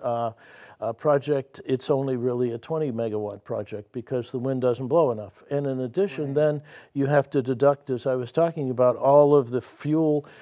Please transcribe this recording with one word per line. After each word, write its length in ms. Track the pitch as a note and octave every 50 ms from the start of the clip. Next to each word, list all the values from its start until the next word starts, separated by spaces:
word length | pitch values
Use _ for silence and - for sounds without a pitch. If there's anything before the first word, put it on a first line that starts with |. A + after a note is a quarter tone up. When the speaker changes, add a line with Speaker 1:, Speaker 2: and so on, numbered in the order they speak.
Speaker 1:
uh, 300 | - B2 A#2 A#2 A#2 A2+ A2+ - - - - - - - - -
uh, 120 | A2 A2+
project, 680 | A2+ - - D3+ D3 C#3+ C3+ D3 D3 C#3 C3 - - - -
it's 240 | - C3 B2+ - -
only 280 | C#3+ C3+ C#3 C3+ B2+
really 360 | A#2+ A#2+ B2+ A#2+ B2 B2+ A#2+
a 60 | A#2 A#2
twenty 340 | - - D#3+ D#3+ D#3 C#3
megawatt 500 | A2+ A2+ A#2 A2+ G#2+ G#2+ G#2 G2+ G2+ G2+
project 480 | - - A#2 G#2+ G#2 - G#2+ G#2 G#2 _
because 380 | - B2 A2+ - C3 B2 A#2+ -
the 60 | - B2+
wind 220 | A#2+ C3+ C3+ B2+
doesn't 260 | B2 B2 A#2+ A#2+ C3 A#2+
blow 220 | D3 E3+ D#3+ C3
enough. 320 | A#2 G#2+ G#2 F#2+ - _ - -
And 160 | C#3+ C#3+ C#3+
in 140 | C#3 C3 B2+
addition, 460 | B2+ B2 - F3+ G3+ G3 - - D3+
Speaker 2:
Right. 80 | C#3 C#3
Speaker 1:
then 280 | D3 D3+ D3+ D3+ C#3+ D3 - - - - _
you 140 | - C#3 C#3
have 240 | C3+ D3 C#3 C3+ -
to 100 | - C#3+
deduct, 480 | A#2+ B2+ C3 A2+ C#3 C#3+ C#3+ C#3+ _ -
as 160 | B2+ A#2 -
I 100 | C3+ B2+
was 140 | B2+ B2 A#2
talking 400 | - D#3+ E3 E3+ E3 D#3+ C#3 B2+
about, 260 | B2 A#2+ B2+ B2 A#2+
all 380 | - B2 C3+ C#3+ D3 D3 C#3+ D3
of 160 | C#3+ B2+ A#2
the 120 | B2 B2
fuel 640 | - - - - - D3 D3+ D#3+ D#3+ D3+ D3+ D3 C#3+ - - -